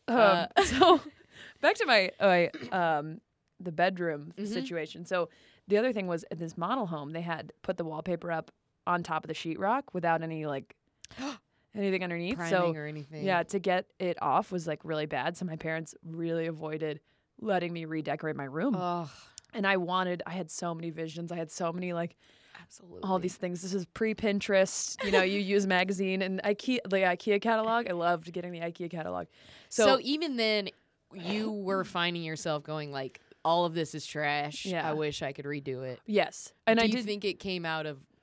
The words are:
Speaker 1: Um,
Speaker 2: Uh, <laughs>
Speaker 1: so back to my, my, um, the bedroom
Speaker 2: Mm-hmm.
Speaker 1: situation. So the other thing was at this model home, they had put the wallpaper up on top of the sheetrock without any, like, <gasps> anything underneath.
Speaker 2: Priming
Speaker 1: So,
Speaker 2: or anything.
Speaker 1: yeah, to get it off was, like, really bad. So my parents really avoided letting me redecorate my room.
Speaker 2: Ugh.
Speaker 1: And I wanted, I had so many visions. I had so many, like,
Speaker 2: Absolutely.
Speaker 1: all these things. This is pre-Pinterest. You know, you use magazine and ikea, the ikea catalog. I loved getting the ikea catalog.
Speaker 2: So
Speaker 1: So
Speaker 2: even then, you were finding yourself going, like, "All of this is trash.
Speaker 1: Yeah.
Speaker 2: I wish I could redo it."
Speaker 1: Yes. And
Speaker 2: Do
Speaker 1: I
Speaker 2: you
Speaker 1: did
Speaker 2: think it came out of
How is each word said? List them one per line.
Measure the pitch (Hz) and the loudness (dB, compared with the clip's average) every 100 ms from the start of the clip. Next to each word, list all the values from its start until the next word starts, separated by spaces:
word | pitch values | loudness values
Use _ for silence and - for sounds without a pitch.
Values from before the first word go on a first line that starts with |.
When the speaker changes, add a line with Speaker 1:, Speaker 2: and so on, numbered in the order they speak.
| - | 0
Speaker 1:
Um, | 240 | 6
Speaker 2:
Uh, | 208 175 - - | 8 6 4 2
<laughs> | |
Speaker 1:
so | 381 262 349 330 302 - _ - - - | 4 8 8 8 4 -18 _ -20 -20 0
back | 311 427 | 2 4
to | 339 | 6
my, | 220 185 - | 6 4 4
my, | 196 180 170 - - | 6 8 4 0 -4
um, | 190 170 151 156 156 - _ _ - | 0 2 2 -2 -10 -18 _ _ -12
the | 180 | -6
bedroom | 156 185 180 170 147 151 180 | 2 2 2 -2 -2 -6 -10
Speaker 2:
Mm-hmm. | 202 | -6
Speaker 1:
situation. | 233 262 170 156 160 175 | -4 -4 -6 -6 -10 -2
So | 185 165 - - _ - | -2 -2 -6 -20 _ 2
the | 208 | 4
other | 254 | 4
thing | 214 185 | 0 -2
was | 170 - | -2 -4
at | 160 | -8
this | 165 170 | -8 -4
model | 175 262 185 | -2 -2 -2
home, | 156 143 | -4 -6
they | 165 | -6
had | 170 160 147 - | -6 -6 -8 -10
put | - 180 | -6 -4
the | |
wallpaper | 165 160 185 170 170 | -4 -6 -4 -4 -2
up | 160 - - _ _ - | -4 -6 -14 _ _ 0
on | 175 | 0
top | 170 160 160 | 0 -4 -4
of | |
the | 156 | -6
sheetrock | 165 185 190 262 - | -6 -2 0 0 -2
without | 180 170 165 | -2 2 2
any, | 165 160 151 | 0 -4 -4
like, | 135 131 _ _ _ - - | -6 -8 _ _ _ -20 -10
<gasps> | 277 247 _ _ _ 208 | -10 -10 _ _ _ -4
anything | 196 190 | 0 0
underneath. | 180 170 175 233 | -2 -4 -4 -4
Speaker 2:
Priming | 170 185 175 | 0 2 2
Speaker 1:
So, | 156 | 0
Speaker 2:
or | 151 | -6
anything. | 151 143 156 190 | -10 -12 -6 0
Speaker 1:
yeah, | 175 | 0
to | 170 202 | 0 -2
get | 185 185 - - | 2 0 -2 -4
it | 180 - | -4 -2
off | - 160 202 | 2 2 2
was, | 180 160 | -2 -4
like, | 151 | -6
really | 156 156 151 | -4 -4 -2
bad. | 139 151 175 | -2 -2 -4
So | 185 | -6
my | 160 | -6
parents | 160 160 156 - | -4 -4 -6 -12
really | 165 165 165 165 165 | -12 -6 -2 -2 -2
avoided | 160 156 156 156 151 _ _ _ - | -4 -6 -4 -4 -6 _ _ _ -8
letting | 220 185 170 | -2 0 0
me | 170 160 | -4 -6
redecorate | 160 151 151 156 143 | -4 -2 -2 -4 -4
my | |
room. | 135 151 254 185 | -6 -2 0 0
Speaker 2:
Ugh. | 180 175 151 - - - - | 0 -2 -6 -12 -20 -20 -12
Speaker 1:
And | 233 196 | -2 2
I | 190 | 2
wanted, | 175 185 180 175 - | 2 0 0 -2 -4
I | |
had | 180 160 | -6 -6
so | - 175 165 | -6 -4 -4
many | 170 | -6
visions. | 160 160 160 170 | -6 -8 -6 -6
I | 170 | -6
had | 165 | -6
so | - 170 | -4 -4
many, | 180 180 | -2 -2
like, | 170 170 - _ _ _ - | -2 -4 -6 _ _ _ -20
Speaker 2:
Absolutely. | 175 - 175 - | -20 -20 -18 -6
Speaker 1:
all | 190 185 | 0 0
these | 180 - | 0 -4
things. | 180 175 | -6 -4
This | 185 | -4
is | 190 175 | -4 -4
pre-Pinterest. | - 220 214 220 202 - 190 190 - - - 202 | -2 0 2 0 0 4 4 4 0 -4 -4 2
You | |
know, | 190 | 4
you | 185 202 | 4 2
use | 190 202 190 | 2 2 4
magazine | 180 190 185 190 190 | 2 2 0 0 0
and | 190 190 | -2 -2
ikea, | 208 202 - 247 | 0 0 0 -2
the | 190 190 | 0 2
ikea | 185 180 214 202 | 4 2 2 2
catalog. | 240 220 220 233 226 | 4 2 2 0 0
I | |
loved | 175 170 170 165 | 0 2 2 -2
getting | 175 175 | -8 -8
the | 170 | -6
ikea | 170 170 170 | -6 -6 -8
catalog. | 170 156 90 165 _ - - - | -6 -6 -6 -8 _ -20 -20 -4
Speaker 2:
So | - 208 | 4 6
Speaker 1:
So | 262 | 6
Speaker 2:
even | 247 302 330 240 | 2 0 0 0
then, | 220 214 196 - _ _ _ | 2 2 -2 -10 _ _ _
you | 190 170 208 220 | -10 -4 -2 -2
were | 208 190 190 - | -4 -2 -2 -2
finding | 175 175 170 | 0 0 0
yourself | 160 156 170 151 | -4 -4 -2 -4
going, | 147 156 147 | -4 -6 -6
like, | 139 131 - _ - 160 | -6 -8 -10 _ -2 2
"All | 170 170 | 4 4
of | |
this | 165 156 156 | 0 -2 -4
is | - | -8
trash. | 151 147 147 147 151 190 | -2 0 0 -2 -6 -4
Speaker 1:
Yeah. | 170 160 | -2 -2
Speaker 2:
I | |
wish | 151 151 147 | 0 -2 -2
I | 143 | -6
could | 143 143 | -6 -6
redo | 147 139 127 | -6 -6 -6
it." | 131 123 - | -6 -8 0
Speaker 1:
Yes. | 208 - - - _ - | 2 2 -2 -16 _ 2
And | 226 | 4
Speaker 2:
Do | |
Speaker 1:
I | 226 | 4
Speaker 2:
you | 247 | 2
Speaker 1:
did | 214 | -2
Speaker 2:
think | 208 | -4
it | 202 - | -4 -4
came | 196 180 165 | -4 -4 -4
out | 160 151 | -4 -6
of | 139 - _ | -8 -16 _